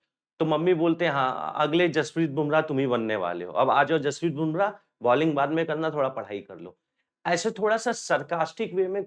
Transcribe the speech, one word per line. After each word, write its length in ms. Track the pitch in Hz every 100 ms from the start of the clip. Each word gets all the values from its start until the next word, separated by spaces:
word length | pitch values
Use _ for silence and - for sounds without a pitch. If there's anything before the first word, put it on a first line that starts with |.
| _ _ _ -
तो 60 | 160
मम्मी 280 | 151 170
बोलते 320 | 180 170 165 170
हैं, 60 |
हाँ, 420 | 139 131 127 78 -
अगले 320 | 151 160 175
जसप्रीत 420 | 135 143 - 160
बुमराह 320 | 135 151 151
तुम 180 | 156 139
ही 80 | 135
बनने 280 | 120 113 107
वाले 300 | 87 87 87
हो, 60 |
अब 180 | 80 127
आ 140 | 120
जाओ 140 | 143 160
जसप्रीत 360 | 143 135 170
बुमराह, 380 | 143 160 156 202 208 _ _
बॉलिंग 320 | 117 123 160 147
बाद 140 | 139
में 160 | 160 165
करना, 240 | 156 160
थोड़ा 200 | 147 135
पढ़ाई 320 | 113 101 104
कर 180 | - 92
लो। 180 | 87 - _ _ _ _ -
ऐसे 260 | 170 220
थोड़ा 260 | - 208 220
सा 140 | 233
sarcastic 840 | 226 - 156 139 170 160 - 220
वे 140 | 175 185
में 160 | 196